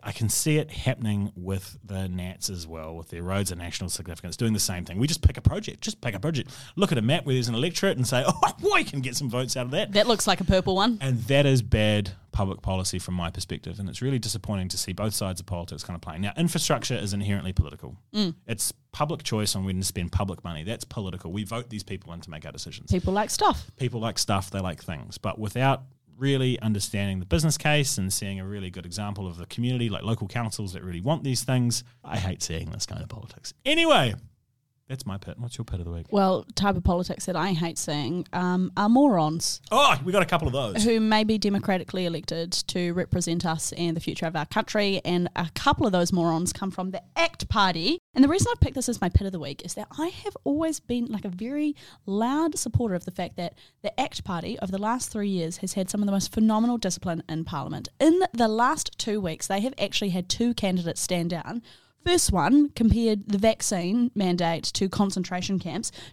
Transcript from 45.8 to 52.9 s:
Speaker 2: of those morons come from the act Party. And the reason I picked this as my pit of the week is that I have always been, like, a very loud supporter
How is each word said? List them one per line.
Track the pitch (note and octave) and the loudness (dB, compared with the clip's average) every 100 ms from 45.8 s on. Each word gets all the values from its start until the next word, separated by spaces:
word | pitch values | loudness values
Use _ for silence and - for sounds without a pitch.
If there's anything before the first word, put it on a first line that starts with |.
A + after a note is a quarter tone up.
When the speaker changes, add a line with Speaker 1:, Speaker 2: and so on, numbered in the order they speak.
Speaker 2:
of | C4 | 4
those | F#3 F3 | 4 4
morons | F3+ E3+ E3 F3 | 4 4 2 0
come | - G3 | -4 -6
from | F3+ F#3 | -4 -4
the | F3+ - - | -6 -6 -2
act | E4 - - | -2 -2 -2
Party. | A3 F#3+ F3 F3+ F4 _ | 2 4 2 0 -2 _
And | - | 4
the | C#4 | 4
reason | F#4 A#4+ | 4 2
I | A#4 | 2
picked | C4 C4 | 2 2
this | B3 | -2
as | A3 | 0
my | F3+ | 2
pit | - G3 | 2 2
of | |
the | F#3 | -6
week | C#3+ - | -8 -8
is | F3+ | -10
that | - G#3+ - | -10 -10 -4
I | E4 | -4
have | - G#4 - | -4 -8 -4
always | - D4 D#4+ D4+ | 0 0 0 -2
been, | - A#3+ | -2 -2
like, | A#3 G#3+ G#3 | -2 -4 -6
a | |
very | F3+ A3+ D4 D4+ D4 - - - | -6 -4 -2 -2 -2 -10 -14 -4
loud | G3 A#3 C#4+ E4 - | 0 2 2 0 0
supporter | B3 - A#3 | 0 0 0